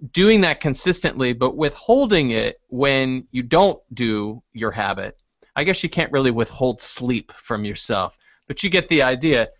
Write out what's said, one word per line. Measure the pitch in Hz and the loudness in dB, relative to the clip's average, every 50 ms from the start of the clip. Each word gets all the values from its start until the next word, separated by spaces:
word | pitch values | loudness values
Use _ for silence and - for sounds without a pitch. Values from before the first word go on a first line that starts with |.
| 151 123 | -16 -4
doing | - 170 190 214 226 208 | 0 4 6 6 6 6
that | 190 165 147 - | 4 2 0 -2
consistently, | - 151 131 - - 180 175 - - 165 - 135 131 123 | -2 -2 -2 0 0 0 0 0 -2 -4 -2 -2 -2 -2
but | 120 120 127 127 - | 0 0 0 -2 0
withholding | 147 156 143 - - - - 233 269 285 220 208 165 143 123 | 0 -2 -2 -2 -4 0 2 4 4 4 4 2 2 2 2
it | 113 110 110 110 - - _ _ | 0 0 -2 -2 -4 -8 _ _
when | 127 123 139 139 135 135 131 131 127 131 123 _ | -4 0 0 2 2 2 0 0 -2 -4 -8 _
you | - 127 | -8 -8
don't | 123 120 160 165 196 196 160 - _ _ 123 | -2 2 4 4 4 4 2 -2 _ _ -6
do | 110 123 113 107 104 104 107 110 107 - _ | -4 -2 -2 -2 -2 -4 -6 -8 -12 -18 _
your | - 110 113 110 | -10 -6 -6 -4
habit. | 101 110 104 98 98 98 95 104 - _ _ _ _ _ _ _ _ | -4 -4 -4 -4 -4 -6 -8 -10 -12 _ _ _ _ _ _ _ _
I | 139 151 | -2 -2
guess | 185 185 - | -2 -2 -2
you | - 170 | -4 -4
can't | - 170 160 - | -2 -4 -2 0
really | 147 135 135 127 | 0 0 2 2
withhold | 117 117 113 - - - 131 127 117 - | 0 0 -2 -4 -2 -2 -2 -2 -2 -2
sleep | - - - - 127 123 123 - - - | -4 -6 -6 -4 -4 -4 -2 -4 -6 -10
from | - - - - 117 104 107 | -16 -20 -8 -6 -6 -4 -4
yourself, | 104 101 - - - 113 98 92 87 - _ _ _ _ _ _ - | -6 -6 -6 -4 -2 -2 -2 -2 -4 -8 _ _ _ _ _ _ -12
but | - - | -8 -6
you | - 190 | -2 0
get | 170 185 170 - | 0 0 0 2
the | 170 147 | 2 2
idea. | 135 127 131 127 147 160 143 120 110 - - | 4 2 2 0 2 2 2 2 2 -2 -6